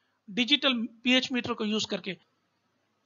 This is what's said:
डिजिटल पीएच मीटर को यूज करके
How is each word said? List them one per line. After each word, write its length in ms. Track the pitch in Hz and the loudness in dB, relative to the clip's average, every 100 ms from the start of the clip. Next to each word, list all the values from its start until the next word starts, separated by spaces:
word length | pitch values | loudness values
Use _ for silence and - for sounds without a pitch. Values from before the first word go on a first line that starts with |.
| _ _ - | _ _ -8
डिजिटल 440 | 185 240 285 277 247 226 - | -2 2 2 2 0 -2 -4
पीएच 280 | 247 254 254 | 2 2 2
मीटर 220 | 247 240 | -2 -4
को 120 | 226 214 | -2 -2
यूज 200 | 214 - | -2 -2
करके 320 | 196 190 170 _ _ _ _ _ _ _ _ | -6 -6 -12 _ _ _ _ _ _ _ _